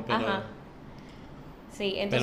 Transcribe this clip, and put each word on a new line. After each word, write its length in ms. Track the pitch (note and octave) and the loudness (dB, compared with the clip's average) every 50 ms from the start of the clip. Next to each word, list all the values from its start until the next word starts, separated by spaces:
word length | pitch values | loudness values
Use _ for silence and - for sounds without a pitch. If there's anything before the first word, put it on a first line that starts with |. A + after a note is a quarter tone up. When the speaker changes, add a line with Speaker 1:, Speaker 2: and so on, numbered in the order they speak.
Speaker 1:
no, 40 | G#2+ | 4
pero 220 | - A#2+ A#2 A2+ G#2+ | 4 4 4 6 4
Speaker 2:
Ajá. 140 | G2 F#2+ - - - - - - - - - - - - - - - - - - - - - - - - - - | 2 2 0 -4 -8 -12 -14 -14 -14 -14 -14 -14 -14 -14 -14 -14 -14 -14 -14 -14 -14 -14 -14 -14 -14 -14 -14 -14
Sí, 220 | - - G#3 G3 F#3 - | -4 0 0 2 2 2
entonces 120 | G3+ G3+ - B2 | 2 4 6 8